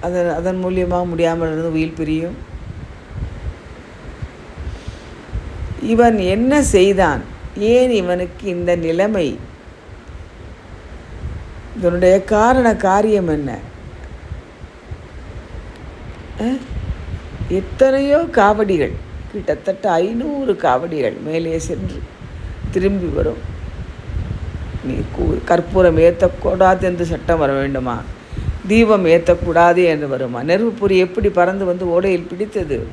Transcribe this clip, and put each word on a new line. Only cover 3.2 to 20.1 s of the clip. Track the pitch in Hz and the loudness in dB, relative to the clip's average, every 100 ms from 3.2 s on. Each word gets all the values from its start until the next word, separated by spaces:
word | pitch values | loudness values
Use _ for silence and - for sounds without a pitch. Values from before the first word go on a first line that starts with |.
| - - - - - - - - - - - - - - - - - - - - - - - - - - 214 | -8 -8 -10 -10 -16 -18 -18 -18 -16 -12 -14 -14 -18 -12 -10 -10 -14 -14 -18 -18 -10 -10 -8 -10 -10 -6 0
இவன் | 226 240 220 185 | 4 6 6 2
என்ன | 196 247 294 254 | 2 4 4 4
செய்தான், | 214 190 190 175 131 - - - - 208 | 6 6 6 4 2 -6 -14 -12 -2 4
ஏன் | 247 254 226 | 4 6 2
இவனுக்கு | 180 180 180 - 202 | 2 -2 -2 -6 -6
இந்த | 175 175 175 165 | -2 0 0 2
நிலைமை, | 165 202 208 151 - - - - - - - - - - - - - - - - - - - - - - - - - | 2 2 2 -2 -4 -12 -18 -20 -20 -20 -20 -18 -18 -18 -18 -18 -18 -18 -18 -18 -18 -16 -12 -10 -10 -12 -16 -14 -2
இதனுடைய | 175 175 180 190 | 0 4 6 6
காரண | 190 208 226 262 240 208 | 4 4 6 6 4 4
காரியம் | 196 196 214 208 175 151 | 4 4 4 2 2 -2
என்ன? | 139 113 - - - - - - - - - - - - - - - - - - - - - - - - - - - - 220 | -2 -8 -12 -16 -18 -16 -16 -16 -12 -14 -14 -20 -20 -18 -14 -14 -14 -16 -14 -14 -14 -14 -14 -16 -16 -16 -16 -16 -14 -6 -4
அ? | 269 - - - - - - - - - 190 | -4 -6 -8 -6 -8 -8 -10 -10 -10 -2 -2
எத்தனையோ | 185 - 262 269 277 294 339 254 | -2 2 4 4 4 2 4 4
காவடிகள், | 202 214 208 175 127 - - - - | 4 4 2 2 0 -4 -12 -14 -12
கிட்டத்தட்ட | 208 - 151 - 190 208 170 | -8 -4 -4 -2 -2 0 2
ஐந்நூறு | 190 | 0